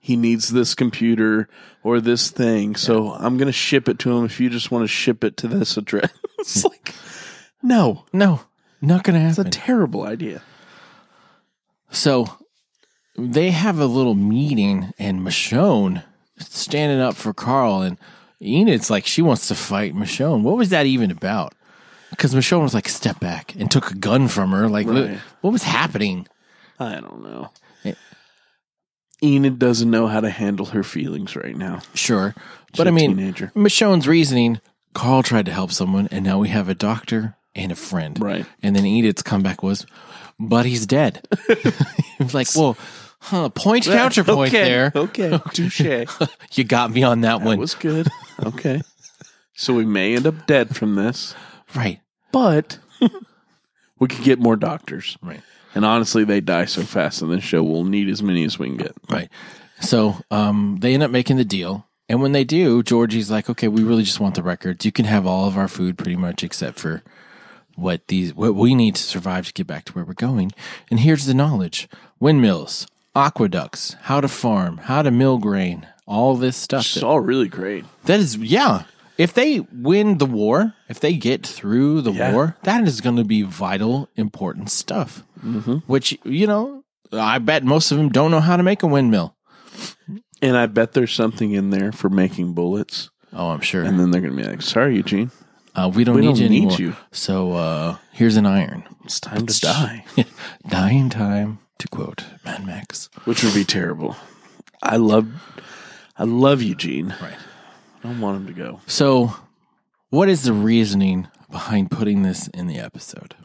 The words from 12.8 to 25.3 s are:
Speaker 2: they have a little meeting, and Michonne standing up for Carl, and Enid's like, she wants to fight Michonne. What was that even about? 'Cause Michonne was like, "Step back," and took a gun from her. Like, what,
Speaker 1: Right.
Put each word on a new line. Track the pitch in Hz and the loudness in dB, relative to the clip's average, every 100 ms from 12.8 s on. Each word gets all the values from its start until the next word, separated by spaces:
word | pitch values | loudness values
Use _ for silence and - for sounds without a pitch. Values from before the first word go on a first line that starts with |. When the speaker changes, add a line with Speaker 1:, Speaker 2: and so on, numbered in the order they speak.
| _ _ _ - | _ _ _ -10
Speaker 2:
they | 123 123 180 | -2 0 2
have | 165 208 165 | 2 0 0
a | 139 | 0
little | 123 127 | 2 2
meeting, | 101 101 113 147 123 101 95 92 - | 2 2 0 0 0 0 0 -4 -8
and | 101 92 | -6 -4
Michonne | 92 85 - 117 196 123 98 87 - _ _ _ | -4 -4 -2 2 4 4 2 -2 -10 _ _ _
standing | - - - 143 151 135 | -16 -10 -6 -2 0 0
up | 127 | -2
for | - 110 | -2 -8
Carl, | 101 120 135 120 95 | -6 -2 2 2 0
and | 92 92 - - _ _ | -2 -6 -16 -20 _ _
Enid's | 95 139 220 127 - | -2 2 4 2 0
like, | 104 - | -2 0
she | - | 0
wants | 165 117 - | 2 2 -2
to | |
fight | - - 98 104 | -6 -4 -4 -4
Michonne. | 85 98 - 143 135 | -4 -6 -2 0 2
What | 113 220 | 2 2
was | 208 | 2
that | 180 139 | 2 2
even | 131 107 | 2 0
about? | 85 95 107 78 _ _ _ - - _ - | -2 -4 -4 -6 _ _ _ -20 -20 _ -4
'Cause | 139 | 0
Michonne | 131 123 175 | 2 2 2
was | 147 | 2
like, | 107 - | -2 -4
"Step | - 113 87 | -4 -4 -4
back," | 90 82 - - | -8 -8 -12 -8
and | - | 0
took | 123 - | 0 0
a | |
gun | 95 104 123 127 | -6 0 2 2
from | 101 95 | 0 0
her. | 95 110 | 0 0
Like, | 104 107 | 0 0
what, | 123 113 | 0 -2
Speaker 1:
Right. | 98 - | -6 -16